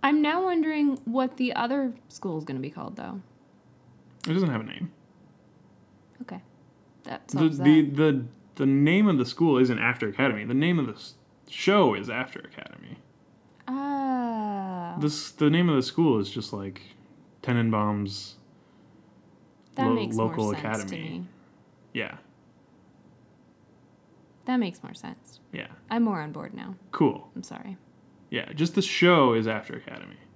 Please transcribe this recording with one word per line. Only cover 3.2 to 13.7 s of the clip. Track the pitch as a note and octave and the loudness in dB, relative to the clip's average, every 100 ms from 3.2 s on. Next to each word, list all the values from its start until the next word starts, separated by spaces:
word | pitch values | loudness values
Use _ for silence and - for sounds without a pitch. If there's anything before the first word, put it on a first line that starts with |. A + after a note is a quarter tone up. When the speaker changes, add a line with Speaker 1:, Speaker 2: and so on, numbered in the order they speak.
| - _ _ _ _ _ _ - _ - - | -14 _ _ _ _ _ _ -20 _ -14 -2
Speaker 2:
It | |
doesn't | E3 F3+ | 0 2
have | A#2+ | 0
a | |
name. | A2 - F3 - _ _ - _ _ _ _ _ _ _ _ _ | -6 -10 -10 -12 _ _ -20 _ _ _ _ _ _ _ _ _
Speaker 1:
Okay. | B3 F#3 - _ _ _ _ _ | -16 -14 -18 _ _ _ _ _
That | - - - | -14 -14 -6
Speaker 2:
The, | C#3 | 2
Speaker 1:
solves | D#3+ C#3+ | 2 4
Speaker 2:
the, | C3+ D#3 | 6 6
Speaker 1:
that. | C#3+ C#3 | 6 4
Speaker 2:
the, | D#3 C3+ A#2+ - _ | 2 2 -2 -14 _
the | - C3+ | -2 2
name | C#3 C#3+ F#3 G#3+ | 4 4 6 4
of | D#3 | 4
the | B2 | 0
school | - E3 C3 | 2 4 6
isn't | B2+ A#2 | 4 4
After | A2+ A#2+ A2 | 0 0 -4
Academy. | G2 C#3 G#2+ | 0 0 0
The | G#2+ | -2
name | C3 D#3+ F3 | 0 2 2
of | B2+ | -2
the | |
s-, | G#2 - - _ _ _ | -6 -16 -20 _ _ _
show | - - G3+ D#3+ | -4 4 6 6
is | G#2 - | 4 -2
After | A2+ C3 - | -6 -6 -10
Academy. | - - - - - - - _ _ _ _ _ | -18 -18 -18 -18 -18 -20 -20 _ _ _ _ _
Speaker 1:
Oh. | - | -10